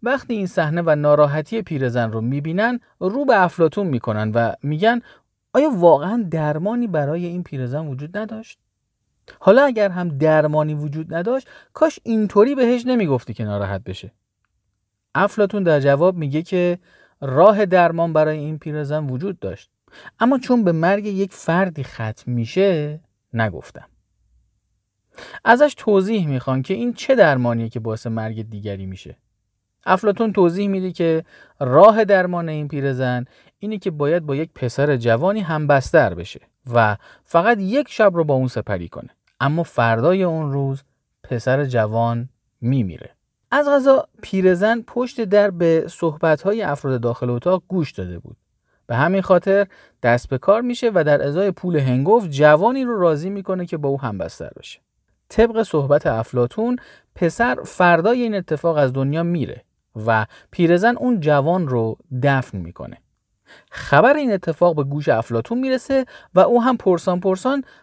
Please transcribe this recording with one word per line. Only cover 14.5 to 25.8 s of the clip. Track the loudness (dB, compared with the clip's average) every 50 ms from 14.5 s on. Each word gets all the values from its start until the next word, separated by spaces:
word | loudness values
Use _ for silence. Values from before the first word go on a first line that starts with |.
| _ _ _ _ _ _ _ _ _ _ _ _ _
افلاطون | -2 -2 -2 0 0 -2 -2 0 -2 0
در | 2 2 4
جواب | 4 2 2 4 2 0 0 0
میگه | -6 -4 -4 -4
که | -4 -2 -2 0 0 0 -2 -4 -8 _ _ _ _ _ _ _
راه | -8 -2 2 6 6 6 6 6 2
درمان | 2 4 4 4 4 2 0 -2 0 2
برای | 2 2 2 0 -4
این | -6 -8 -10 -10
پیرزن | -10 -8 -8 -6 -6 -4 -4 -4 -4 -4
وجود | -6 -6 -6 -8 -8 -8
داشت، | -10 -10 -10 -12 -16 _ _ _ _ _ _ -20 -20 -20 _ _
اما | 0 0 0 0
چون | 0 0 0 2 2
به | 0
مرگ | 0 2 2 0 0 0 -2
یک | -6 -4 -4 -4 -6 -6
فردی | -10 -6 -2 0 0 0 -2 -4 -8 -12
ختم | -12 -8 -8 -8 -8 -8 -10 -8 -6
می‌شه، | -4 -4 -4 -4 -2 0 2 2 2 0 -2 -6 -8 -12 -16 _ _ _ _ _ -4
نگفتم. | -4 -2 -2 -4 -8 -16 -18 -20 -20 -20 _ _ _ _ _ _ _ _ _ _ _ _ _ _ _ _ _ _ _ _ _ _ _ _ _ _ -20 -20 -20 -20 -6 2
ازش | 4 4 6 6 2 2
توضیح | -2